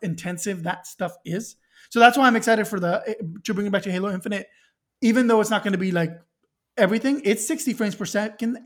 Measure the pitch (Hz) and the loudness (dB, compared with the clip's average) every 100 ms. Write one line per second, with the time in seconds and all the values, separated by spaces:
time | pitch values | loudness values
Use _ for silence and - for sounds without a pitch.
0 | 190 165 180 175 202 185 170 - - - | -8 -6 -8 -6 -6 -6 -6 -8 -10 -8
1 | 175 - - 175 226 - _ _ - 233 | -8 -8 -8 -8 -8 -16 _ _ -4 6
2 | 240 247 262 226 226 220 208 196 175 196 | 6 8 4 4 4 2 0 -2 -2 -2
3 | 220 214 170 185 - 196 202 196 196 180 | -4 -8 -8 -8 -6 -4 -2 -2 -2 -4
4 | 196 185 - 202 - _ _ _ _ _ | -4 -4 -6 -8 -8 _ _ _ _ _
5 | 226 226 240 233 214 214 208 185 190 175 | 2 4 4 4 2 0 0 -2 0 0
6 | 165 165 _ _ _ _ _ - 190 220 | -2 -4 _ _ _ _ _ 0 2 2
7 | 262 285 196 214 - 311 - 214 214 - | 0 0 0 0 -2 -4 -4 -2 -2 -4
8 | 190 202 214 214 226 247 | -4 -4 -4 -4 -6 -4